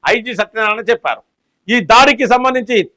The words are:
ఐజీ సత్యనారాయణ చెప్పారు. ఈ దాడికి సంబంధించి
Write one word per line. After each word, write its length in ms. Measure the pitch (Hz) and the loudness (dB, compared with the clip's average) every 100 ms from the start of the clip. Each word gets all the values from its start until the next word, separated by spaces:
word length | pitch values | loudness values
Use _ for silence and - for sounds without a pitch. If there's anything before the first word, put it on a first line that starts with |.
| 135 | -2
ఐజీ 260 | 233 233 | -2 -4
సత్యనారాయణ 460 | 202 208 220 214 214 208 | -6 -6 -2 -4 -4 -2
చెప్పారు. 320 | 233 143 117 _ _ _ _ - | -4 -2 -8 _ _ _ _ -4
ఈ 120 | 240 | -4
దాడికి 460 | 165 226 277 262 247 | 4 4 4 2 0
సంబంధించి 640 | 247 254 254 233 233 170 | 0 0 -4 -2 -2 -2